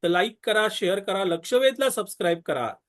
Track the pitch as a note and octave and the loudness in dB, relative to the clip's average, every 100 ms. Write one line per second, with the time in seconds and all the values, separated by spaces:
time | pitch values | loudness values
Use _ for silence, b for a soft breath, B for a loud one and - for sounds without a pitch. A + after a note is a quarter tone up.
0 | F3 F3 G#3 A3+ - G#3+ G#3+ G#3 F#3 G3 | 2 2 0 -2 -2 2 2 0 -2 -2
1 | G3 F#3+ F#3+ E3 E3 B3 C4 C4+ C4+ A#3 | -2 -2 0 -2 0 2 2 2 -2 0
2 | G3 - F3 E3+ E3+ C#3 A#2 - | -6 -2 -2 -2 -2 -4 -4 -8